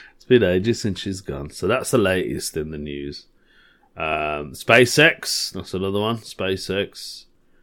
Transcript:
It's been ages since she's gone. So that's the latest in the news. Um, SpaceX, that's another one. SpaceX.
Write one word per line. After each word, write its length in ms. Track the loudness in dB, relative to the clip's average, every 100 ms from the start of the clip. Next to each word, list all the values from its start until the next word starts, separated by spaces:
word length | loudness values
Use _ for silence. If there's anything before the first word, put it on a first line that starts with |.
| -20 _
It's 100 | 4
been 180 | 6
ages 380 | 6 2 2 0
since 180 | -2 -4
she's 220 | -6 -8
gone. 300 | -8 -10 -10
So 160 | -6 -2
that's 240 | -2 0
the 80 | 2
latest 580 | 2 2 -2 -6 -6 -6
in 140 | -6
the 60 | -8
news. 500 | -8 -8 -10 -12 -18 _ _ _ _ _ _ -8
Um, 580 | -4 -2 -2 -4 -8
SpaceX, 1000 | -4 4 6 6 6 4 4 -4 -4 -6
that's 200 | -8 -8
another 260 | -6 -2 -2
one. 180 | -2 -4
SpaceX. 1080 | -8 -6 -4 -4 -4 -4 -4 -8 -16 -16 -20 _ _ _